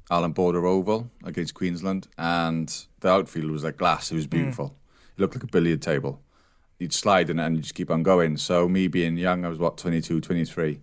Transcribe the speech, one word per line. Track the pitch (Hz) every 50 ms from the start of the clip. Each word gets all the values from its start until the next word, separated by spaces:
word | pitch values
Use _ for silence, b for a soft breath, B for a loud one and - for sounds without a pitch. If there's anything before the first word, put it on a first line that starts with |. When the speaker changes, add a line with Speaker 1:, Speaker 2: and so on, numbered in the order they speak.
| - -
Speaker 1:
Allan | 87 85 87 85 76
Border | 92 90 87 87 87 85
Oval | 90 95 95 87 104 107 113 120 120 _ - -
against | 92 78 90 82 - -
Queensland, | - 92 87 87 80 95 95 95 95 - - -
and | - 82 85 85 85 82 82 82 80 78 78 - - - _ _ -
the | - 92
outfield | 92 98 80 - - 82 78 78
was | 78 76 76
like | 80 73
glass. | - 90 85 76 - - -
It | 82
was | 80 76
Speaker 2:
Mm. | 67
Speaker 1:
beautiful. | - 85 82 67 62 - 69 69 - _ - b b b b b b
It | -
looked | 95 - -
like | - -
a |
billiard | - - 90 85 85 80 71
table, | - 85 76 69 69 67 67 - _ _ _ _ _ _ _ _ _ _ _ -
you'd | 90 78 -
slide | - - 104 98 90 87 87
in | 82 80
it | 80
and | 82 82
you | 80
just | 71 - -
keep | - - -
on | 82 80 80
going. | 95 92 87 85 80 76
So | 69 - - 90 87 87
me | 90 92 95 92
being | 87 82 90 85 82 82
young, | 85 90 90 90 90 87
I | 85
was, | 82 78
what, | 85 80 -
twenty-two, | - - 85 82 80 - - 82 80
twenty-three, | - - 90 85 78 - - 85 80 76 71 -